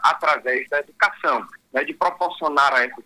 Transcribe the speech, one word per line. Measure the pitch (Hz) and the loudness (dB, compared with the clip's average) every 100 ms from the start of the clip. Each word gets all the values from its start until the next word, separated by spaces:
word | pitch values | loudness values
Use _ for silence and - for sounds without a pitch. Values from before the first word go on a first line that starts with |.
através | 143 160 156 143 127 131 - | 2 2 0 0 -2 -4 -2
da | 147 | -4
educação, | - - 208 - 160 120 101 - _ | -4 0 0 0 -2 -2 -4 -16 _
né, | 131 | -4
de | 147 | -4
proporcionar | 156 175 175 180 180 160 143 139 | -2 -2 -2 -4 -2 -2 2 4
a | 131 | 2
essas | 123 - | 0 -4